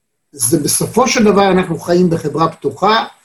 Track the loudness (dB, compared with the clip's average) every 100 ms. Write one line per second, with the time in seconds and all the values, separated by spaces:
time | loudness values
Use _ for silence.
0 | _ _ _ -8 -2 0 0 -4 -2 0
1 | 0 2 2 4 2 2 -2 -6 0 2
2 | 2 0 -4 -2 -2 -2 -8 -2 0 0
3 | -4 -12